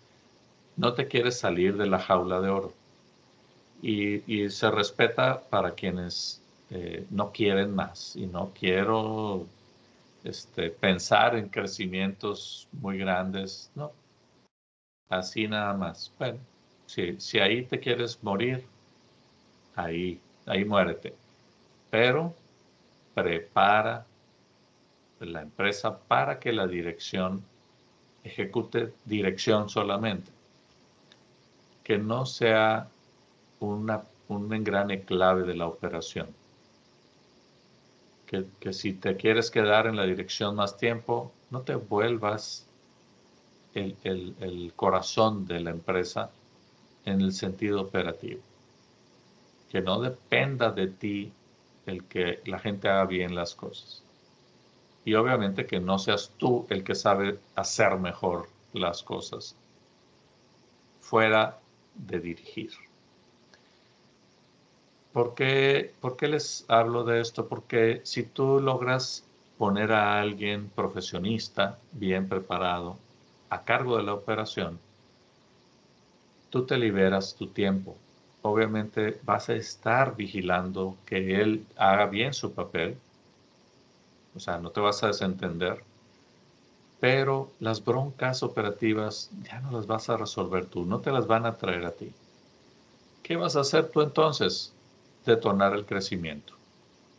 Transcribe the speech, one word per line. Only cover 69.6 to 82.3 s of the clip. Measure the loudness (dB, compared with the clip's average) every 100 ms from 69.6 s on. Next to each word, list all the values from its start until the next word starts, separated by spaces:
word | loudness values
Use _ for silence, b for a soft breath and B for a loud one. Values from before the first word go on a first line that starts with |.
| 2 2 4
a | 4 4 2
alguien | 0 -2 -4 -4 -6
profesionista, | -4 -4 -4 -6 -4 -2 -2 -2 -2 -2 -4 -16
bien | -4 0 0 0
preparado, | -4 -2 -2 0 -2 -4 -12 -18 _ _ _ -10
a | -6
cargo | 0 0 2 0
de |
la | 0
operación, | -4 -2 -4 -2 -4 -6 -8 -16 _ _ _ _ _ _ _ _ _ _ _ _ _ _ _ _
tú | -4 0
te | 2
liberas | 2 4 4 4 -2 -8
tu | -8
tiempo. | -2 0 0 -2 -14 _ _ _ _
Obviamente | 0 2 2 0 -2 -2 -2 -2
vas | 0 0 0
a |
estar | -4 -4 -4 2 4 2 0
vigilando | -4 -2 0 0 0 -4 -4 -6 -4
que | -2 2 2
él | 2 0 -4 2
haga | 6 6 4
bien | 2 -2